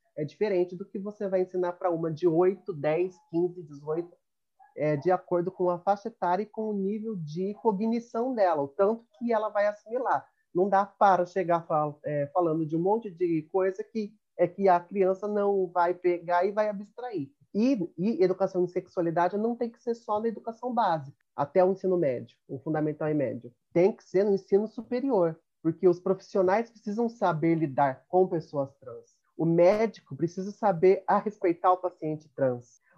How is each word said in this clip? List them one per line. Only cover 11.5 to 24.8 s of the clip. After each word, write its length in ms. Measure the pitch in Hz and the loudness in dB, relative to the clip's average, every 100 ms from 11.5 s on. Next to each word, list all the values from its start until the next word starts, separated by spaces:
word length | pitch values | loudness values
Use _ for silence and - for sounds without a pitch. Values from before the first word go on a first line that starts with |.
| 170 165 | 0 0
fal-, 340 | 156 151 143 | -2 -2 -4
é, 240 | - 147 143 | -6 -4 -2
falando 320 | 180 170 160 160 | 0 0 0 -2
de 100 | 165 | -2
um 60 | |
monte 280 | 180 226 214 | 0 -2 -4
de 380 | 165 180 160 151 | -4 -2 -2 -2
coisa 320 | 190 190 190 | -2 -2 -4
que 300 | 214 226 208 - _ - | -8 -6 -8 -10 _ -2
é 100 | 175 | -2
que 220 | - 190 | 2 2
a 100 | 175 | 2
criança 480 | 180 196 185 185 208 | 0 0 0 0 -2
não 400 | 208 202 196 185 | -2 0 0 -2
vai 260 | 180 175 | 0 0
pegar 520 | 180 180 175 170 175 196 | 0 -2 -2 0 0 0
e 60 | |
vai 180 | 202 214 | 0 -2
abstrair. 600 | 202 208 - 247 392 139 _ _ | -4 -12 -14 -10 -8 -8 _ _
E, 380 | 196 247 262 - - | 0 2 0 -4 -4
e 260 | 196 226 | -2 2
educação 400 | 180 185 190 185 | 2 2 -2 0
em 40 | 175 | -2
sexualidade 720 | 180 175 - 170 165 180 208 | -4 -6 -4 -2 0 0 0
não 180 | 226 240 | -4 -4
tem 140 | 233 | -6
que 120 | - | -6
ser 140 | 240 233 | -8 -8
só 240 | - 214 | -4 -4
na 80 | 226 | -2
educação 460 | 208 - 226 247 | -6 -10 -10 -4
básica, 440 | 233 208 160 139 - _ - | 0 0 0 -4 -18 _ -6
até 280 | 143 190 | 0 2
o 80 | 185 | 2
ensino 260 | 190 190 180 | 2 0 2
médio, 400 | 147 123 120 _ _ | 0 -2 -8 _ _
o 100 | 139 | -10
fundamental 500 | 160 151 151 151 156 | -4 -2 -2 -2 -2
e 40 | |
médio. 380 | 151 127 117 123 - _ | 0 -2 -4 -12 -20 _
Tem 180 | 170 190 | 2 2
que 120 | 220 | 2
ser 200 | - 180 | -2 0
no 100 | 208 | 2
ensino 340 | 196 - 196 214 | 0 2 2 2
superior, 720 | - | -6